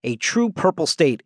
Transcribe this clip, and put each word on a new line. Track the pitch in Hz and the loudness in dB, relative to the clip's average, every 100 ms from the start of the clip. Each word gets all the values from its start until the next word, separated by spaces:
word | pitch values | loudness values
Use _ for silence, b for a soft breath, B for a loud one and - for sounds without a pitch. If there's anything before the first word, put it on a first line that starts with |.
a | 127 117 | -8 -6
true | - 233 233 | -2 0 0
purple | - 185 180 160 | 2 0 0 -2
state | - 147 117 | 2 2 0